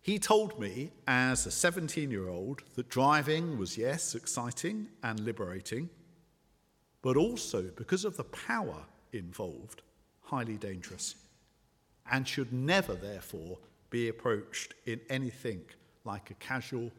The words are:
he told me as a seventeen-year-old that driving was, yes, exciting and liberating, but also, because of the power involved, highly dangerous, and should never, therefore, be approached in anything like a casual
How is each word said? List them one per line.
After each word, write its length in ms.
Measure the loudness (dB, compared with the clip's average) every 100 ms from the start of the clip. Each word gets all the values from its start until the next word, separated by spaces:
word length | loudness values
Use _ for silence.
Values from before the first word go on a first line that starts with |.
he 180 | 2 0
told 400 | 6 6 6 -2
me 320 | -6 -6 -10 -4 6
as 380 | 8 8 4
a 60 | 2
seventeen-year-old 1120 | 4 4 4 -2 -2 0 -2 -2 -4 -4 -6 -8 -8
that 120 | -2
driving 720 | 4 6 6 4 2 2 -2
was, 180 | -2 0
yes, 380 | 0 0 -2
exciting 720 | -4 -4 -2 -2 -2 -4 -4 -6 -6
and 180 | -4 -2
liberating, 720 | -2 -2 -4 -4 -6 -6 -6 -10 -20 -20 _ _ _ _ _ _ _ _
but 160 | 2 4
also, 460 | 4 0 -2 -2 -2 -8
because 300 | -2 0 0
of 100 | -4
the 80 |
power 600 | -8 -8 -2 -2 -2 -6 -12 -20 _
involved, 680 | -8 -8 -6 -6 -6 -14 -18 -20 _ _ _
highly 340 | -6 -4 -2 -4
dangerous, 600 | -6 -8 -10 -8 -8 -10 -20 _ _ _ _ _ _ _ -2
and 160 | 0 0
should 280 | -2 -2
never, 400 | 0 4 4 4
therefore, 640 | -2 -4 -8 -8 -10 -10 -12 -14 _ _
be 180 | 0 0
approached 640 | 0 0 0 0 -8 -8 -8 -6
in 120 | -6 -2
anything 500 | -2 -2 -4 -6 -6 -10 -20 _ _
like 260 | -8 -8 -8
a 40 |
casual 560 | -16 -4 -4 -2 -4 -6